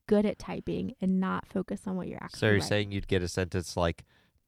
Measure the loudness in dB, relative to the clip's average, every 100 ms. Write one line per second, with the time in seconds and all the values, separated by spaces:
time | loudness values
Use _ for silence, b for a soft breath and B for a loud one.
0 | 2 4 4 -2 -8 -8 -4 -4 -4 -2
1 | 0 2 0 -2 -4 -6 -4 -6 -6 -6
2 | -6 -10 -12 0 4 4 4 0 0 -4
3 | 2 2 2 0 0 -2 -2 0 0 0
4 | -10 _ _ _